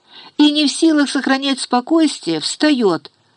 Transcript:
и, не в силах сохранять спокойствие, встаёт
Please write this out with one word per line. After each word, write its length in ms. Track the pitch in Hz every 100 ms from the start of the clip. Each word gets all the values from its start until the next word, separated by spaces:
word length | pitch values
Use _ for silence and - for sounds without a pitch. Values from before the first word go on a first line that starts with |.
| _ - - -
и, 100 | 294
не 160 | 294 285
в 60 |
силах 400 | - 330 302 269
сохранять 480 | 277 240 269 277 262
спокойствие, 800 | - 247 247 330 311 - - 160
встаёт 720 | - - 302 262 208 160 - _ _